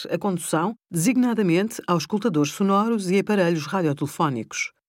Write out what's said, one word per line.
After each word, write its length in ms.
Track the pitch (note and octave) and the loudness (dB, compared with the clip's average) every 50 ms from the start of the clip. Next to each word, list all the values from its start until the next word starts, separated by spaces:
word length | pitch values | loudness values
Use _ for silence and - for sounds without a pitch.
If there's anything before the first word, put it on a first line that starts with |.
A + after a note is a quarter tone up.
| - - | -8 -6
a 80 | E3 E3+ | -6 -4
condução, 560 | - G3+ F#3 E3 - - - D#3 E3+ G#3+ A#3 - _ - | -2 -2 -4 -4 -4 -2 -2 0 0 -2 -4 -8 _ -8
designadamente 920 | F3+ E3 E3 B3 B3 B3+ B3 B3 A3+ G#3 G#3 E3+ D#3+ F3+ G#3 A3 - - - | -4 -2 0 2 2 2 2 2 2 2 2 2 4 2 2 0 -4 -6 -4
auscultadores 680 | - F3 E3 - - G#3+ G3+ - - - D3+ D3 D3 - | 0 0 0 0 -2 -4 -2 0 0 2 2 0 0 0
sonoros 580 | - G3+ G3 G3 G3+ G#3+ A#3 A#3 G#3+ F#3+ F3 | 0 0 2 4 2 2 2 0 -2 0 0
e 80 | F#3 G3 | 0 0
aparelhos 460 | F3+ G#3 G#3+ G3 F3 E3+ F3 D#3+ C#3+ | 2 2 2 2 4 2 2 0 -2
radiotelefónicos. 1040 | D3 - F#3+ E3+ D3+ C#3+ D3 D3 C#3 - - E3+ D3 C3 A2+ G#2+ - - - - - _ _ _ | -2 -2 0 0 0 0 0 -2 -4 -2 0 0 0 0 -2 -6 -6 -6 -8 -8 -8 _ _ _